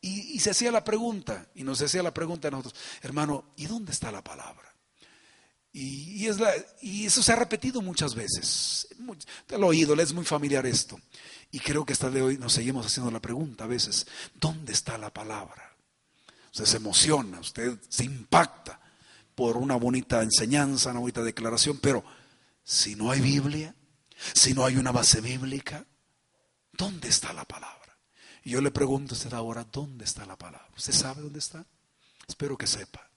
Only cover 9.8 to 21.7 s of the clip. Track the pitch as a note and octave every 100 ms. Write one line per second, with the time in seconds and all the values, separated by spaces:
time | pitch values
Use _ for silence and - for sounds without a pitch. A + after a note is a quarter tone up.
9.8 | D#3 D3 E3 E3+ E3 D3 C#3+ C#3 C3 A#2+
10.8 | - - _ - - - - C#3 - D3
11.8 | D3 C3+ C3+ C3 C3 C3+ A#2+ - A#2+ C3+
12.8 | G#2+ - B2 A2+ A2+ A#2+ D#3 A#2 A2+ B2
13.8 | A2+ G2 - - - - D#3 D#3+ D3 F#2+
14.8 | - A2 G#2 - G#2+ G#2+ F#2+ - - _
15.8 | _ _ _ _ - - - - G#2+ -
16.8 | G#2+ F#2+ D3+ D3+ A2 F2 - - - B3
17.8 | - - B2+ C3+ A2 - E3+ - - -
18.8 | _ _ - - _ - A#2+ A#2 C3+ B2+
19.8 | A#2+ B2+ - A#2+ A2 B2 A2+ C#3+ C#3 C3+
20.8 | C3 B2 A#2+ A#2+ A2+ - A2+ A2+ -